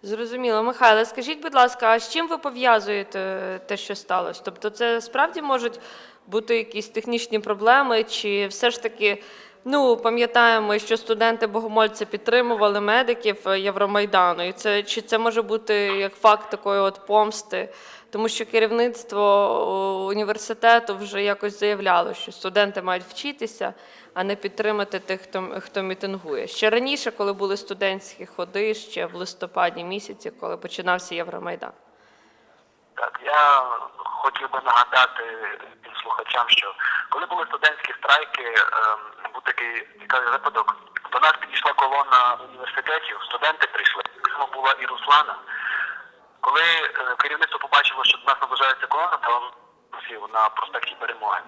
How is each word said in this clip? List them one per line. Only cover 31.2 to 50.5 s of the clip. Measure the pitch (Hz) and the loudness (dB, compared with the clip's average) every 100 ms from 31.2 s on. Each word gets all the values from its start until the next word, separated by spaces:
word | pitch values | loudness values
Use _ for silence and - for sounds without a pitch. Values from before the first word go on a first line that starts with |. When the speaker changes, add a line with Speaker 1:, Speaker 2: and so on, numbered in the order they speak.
| 170 170 175 170 - - _ _ _ _ _ _ _ _ _ _ _ | -8 -10 -10 -10 -12 -16 _ _ _ _ _ _ _ _ _ _ _
Speaker 2:
Так, | - - - | -8 -8 -6
я | 143 147 147 139 127 117 - - | 0 4 6 6 4 -4 -6 -10
хотів | - - - - - | -10 -2 -2 -2 -6
би | 135 | -4
нагадати | 123 120 123 131 127 - 117 113 107 - - - | 2 2 4 4 2 0 -10 -10 -10 -12 -16 -20
тим | - - | -18 -14
слухачам, | - - 113 120 117 | -6 -6 -2 -2 0
що | - 101 - - - - | -2 -4 -4 -4 -2 -4
коли | - 170 | -6 -4
були | 180 | -6
студентські | 160 151 151 147 - | -6 -2 -2 -2 -8
страйки, | - 139 143 156 - | -6 2 2 2 -6
ем, | 120 113 101 - 110 107 107 - 104 | 0 2 2 2 0 0 -6 -14 -12
був | 131 | -8
такий | 135 131 120 117 - - | -4 -4 -4 -6 -10 -18
цікавий | - 127 120 | -2 0 2
випадок. | 131 - - 107 - - - - | 0 0 0 -2 -2 -8 -12 -4
До | - | 2
нас | 123 - | 4 4
підійшла | - - - | -2 -2 0
колона | - 135 139 139 127 123 120 123 | 0 2 0 4 6 6 0 -6
університетів, | 127 127 - - 156 - - - | -12 -8 -6 -4 -4 -4 -10 -8
студенти | - 151 156 - | -2 0 0 -2
прийшли, | - - - - - | 0 0 0 -8 -2
так | - | -2
само | - 143 | 0 -4
була | 139 135 135 | 0 0 0
і | 127 | -2
Руслана. | - - 147 - - - - - - - - - _ _ _ | -6 4 6 6 -6 -10 -8 -4 -4 -6 -8 -16 _ _ _
Коли, | 127 143 | 0 4
е, | 165 165 156 - 127 123 | 4 2 0 -4 -4 -2
керівництво | 143 151 160 - | -2 0 -2 -2
побачило, | 139 147 - - | 2 2 2 0
що | - - | 0 0
до | |
нас | - 131 | 0 0
наближається | 135 127 135 131 143 | 0 0 0 0 -2
колона, | 151 175 - | 0 0 0
то | - - - - _ _ _ | 0 -2 -2 -14 _ _ _
просив | - - 113 104 | -16 -14 -12 -4
на | 110 | 0
проспекті | 110 | 0